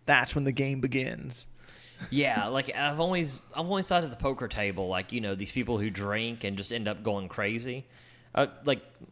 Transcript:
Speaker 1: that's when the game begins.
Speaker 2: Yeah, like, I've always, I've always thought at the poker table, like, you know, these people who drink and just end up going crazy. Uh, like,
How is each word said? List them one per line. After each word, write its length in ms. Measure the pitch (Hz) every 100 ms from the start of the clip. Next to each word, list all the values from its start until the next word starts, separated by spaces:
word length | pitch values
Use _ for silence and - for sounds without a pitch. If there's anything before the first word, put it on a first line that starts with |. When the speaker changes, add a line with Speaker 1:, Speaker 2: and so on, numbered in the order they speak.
| -
Speaker 1:
that's 300 | 139 127 151
when 80 |
the 80 | 139
game 300 | 127 135 135
begins. 640 | 131 131 127 113 - - - - - - - - -
Speaker 2:
Yeah, 380 | 135 139 110 104
like, 280 | 135 135 -
I've 240 | 143 151
always, 400 | 170 180 151 127 - 143
I've 100 | 170
always 220 | 196 185
thought 160 | 180
at 60 | 160
the 80 | 120
poker 320 | 139 131 120
table, 400 | 107 101 92 92
like, 240 | 92 98
you 80 | 120
know, 140 | 104 98
these 180 | 101
people 240 | 131 120 113
who 120 | 107
drink 540 | 95 101 107 117 117
and 140 | 101 98
just 160 | 98
end 160 | 117 104
up 120 | 101
going 280 | 110 101 92
crazy. 560 | - 101 117 127 120 - - - - - -
Uh, 120 | 143 - 147
like, 160 | 131 - - -